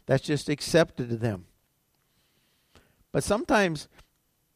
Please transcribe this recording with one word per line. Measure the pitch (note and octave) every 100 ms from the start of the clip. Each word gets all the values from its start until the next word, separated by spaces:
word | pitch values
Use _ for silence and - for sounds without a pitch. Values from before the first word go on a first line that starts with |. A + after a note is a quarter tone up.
| -
that's | C3+
just | - D3 -
accepted | D3 - E3 E3 - A#2+
to | A2+
them. | A#2 F#2+ F2 _ _ _ _ _ _ _ _ _ _ _ _ _ _ _ _
But | D3+
sometimes | - G#3 F4 A#3 F#3+ D3+ - - _ _ _ _ _